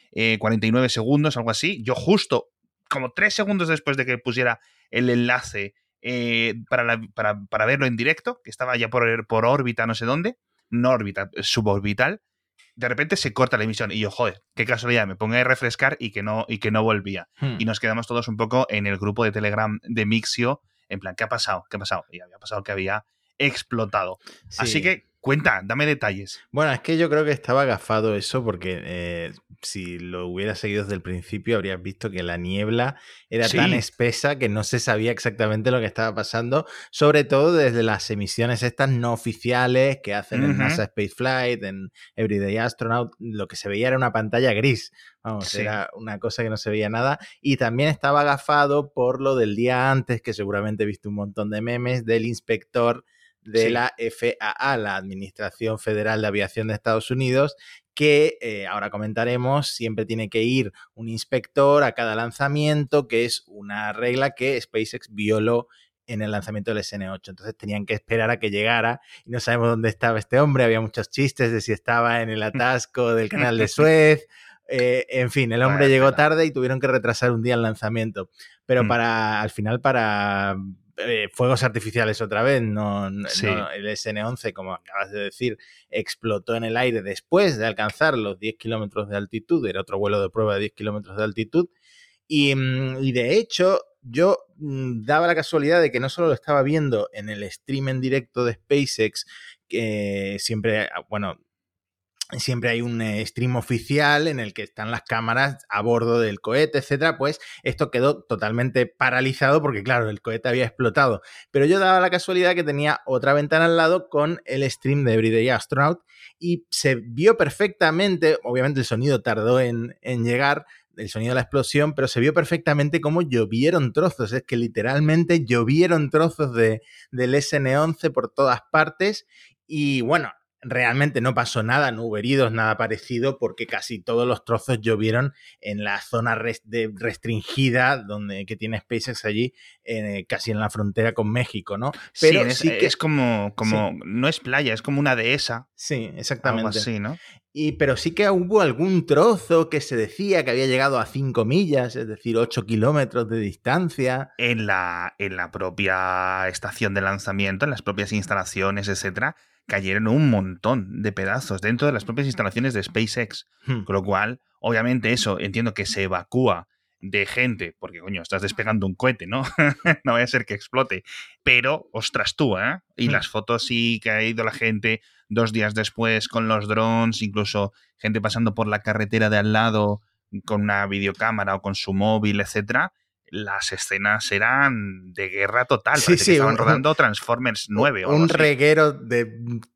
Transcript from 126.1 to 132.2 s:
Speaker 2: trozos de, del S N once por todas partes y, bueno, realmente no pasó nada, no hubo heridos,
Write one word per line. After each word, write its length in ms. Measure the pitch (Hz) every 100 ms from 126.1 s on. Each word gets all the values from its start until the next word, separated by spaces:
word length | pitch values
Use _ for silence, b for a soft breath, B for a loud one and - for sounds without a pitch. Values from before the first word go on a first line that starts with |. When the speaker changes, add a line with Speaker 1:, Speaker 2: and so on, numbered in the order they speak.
Speaker 2:
trozos 440 | 151 165 160 139
de, 260 | 117 110 110 B B B
del 240 | 123 127
S 220 | 143 139 147
N 200 | 131 139
once 340 | 160 160 156
por 180 | 131 123
todas 280 | - 135 120 -
partes 560 | 156 160 - 196 208 - b b b _
y, 360 | 151 143 135
bueno, 280 | 120 165 113 - _ _
realmente 600 | 123 123 120 131 147 139
no 100 | 123
pasó 300 | 117 120 117
nada, 280 | 110 135 135
no 120 | 110
hubo 160 | 117
heridos, 340 | 107